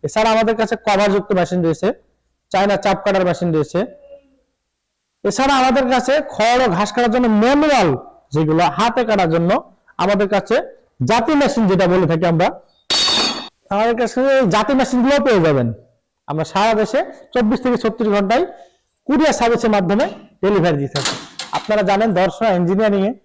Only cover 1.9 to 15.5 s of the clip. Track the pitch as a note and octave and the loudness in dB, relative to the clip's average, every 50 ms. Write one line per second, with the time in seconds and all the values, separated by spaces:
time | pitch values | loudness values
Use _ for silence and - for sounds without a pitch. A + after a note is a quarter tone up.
1.9 | C4+ - _ _ _ _ _ _ _ _ _ _ - F#3+ G3 G3+ G3+ F#3+ - G#3 | -4 -4 _ _ _ _ _ _ _ _ _ _ -2 0 0 0 0 0 0 -2
2.9 | F#3+ F#3 - G#3 G3 F#3+ F#3 F3+ E3+ - F3+ F3 D#3+ D#3 D3 - - E3+ G#3+ - | -2 0 0 -2 0 0 0 0 -2 -2 -2 -2 0 0 -2 -2 -2 -4 -4 -4
3.9 | - - - - - - _ _ _ _ _ _ _ _ _ _ _ _ _ _ | -10 -20 -20 -20 -20 -20 _ _ _ _ _ _ _ _ _ _ _ _ _ _
4.9 | _ _ _ _ _ _ _ G3+ F#3+ - C4 C4+ C#4 C4 B3+ C4 A#3+ C#4 C4 B3 | _ _ _ _ _ _ _ -6 -4 -2 0 0 2 2 2 2 2 0 0 0
5.9 | B3+ B3 B3 - C4+ D#4 D4 - - - G#3+ A3+ A#3+ B3+ C4 A#3 E3+ E3+ G#3 G3+ | 0 0 0 0 -2 -2 -2 -4 -4 -2 0 2 2 2 2 0 0 -2 -2 -2
6.9 | - A#3+ A#3+ A#3+ G#3+ B3+ B3 A#3 G#3+ G#3 G#3+ B3 C#4+ D4 D4+ D#4 C#4+ B3 G3 E3 | -2 -2 0 0 0 0 2 2 2 2 4 4 4 2 2 2 2 2 2 0
7.9 | C3 B2 - - - - _ _ - D3+ D#3+ D3+ D#3 E3 F3 - C#3+ - G#3+ A#3+ | 0 -4 -6 -16 -20 -20 _ _ -4 -2 0 0 2 2 2 0 0 0 -2 0
8.9 | A#3 C4 A#3+ A3 A3 G3 F3+ E3 D#3+ E3+ E3+ E3+ G#3+ D4 - - _ _ _ _ | 0 -2 -2 0 0 0 2 2 0 0 2 2 0 0 -2 -8 _ _ _ _
9.9 | - - E3+ F#3+ G#3 G3 G#3 F#3+ G#3 G3 F#3+ - A3+ C#4 F4 - - _ _ _ | -8 -4 -2 0 0 0 0 0 0 -2 0 0 -2 -2 -2 -4 -16 _ _ _
10.9 | _ _ B2+ B2 A3 A#3+ A3+ E4 D#4 C#4+ C#4+ A#3+ - A#3 A3+ F#3 F#3+ F3+ F#3+ F3 | _ _ -2 0 0 0 2 2 2 2 2 2 0 0 0 2 2 2 2 2
11.9 | F3+ F#3 F#3 D3+ E3 D#3+ F3+ F3 E3+ D#3+ F3+ A#3 - - - _ _ _ _ _ | 2 2 2 0 0 0 0 0 2 2 0 0 -2 -6 -18 _ _ _ _ _
12.9 | - - - - - - - - - - - - _ _ _ _ G3 G3+ A3 A#3 | -2 -2 0 0 0 -2 -2 -4 -6 -8 -14 -16 _ _ _ _ -2 -2 0 0
13.9 | A#3+ A3+ A#3+ A3 - B3+ B3+ C#4 C4+ C4+ C4 G3 D#3+ G#3+ G#3+ G#3+ C#4+ C4 B3+ - | 0 -2 -2 -4 -2 -2 0 2 2 2 2 2 2 0 0 2 0 0 0 0
14.9 | - B3 A#3+ C4 C#4+ C#4+ - C4+ A#3 G3 E3 D#3+ | 0 0 2 2 2 2 2 2 2 4 4 2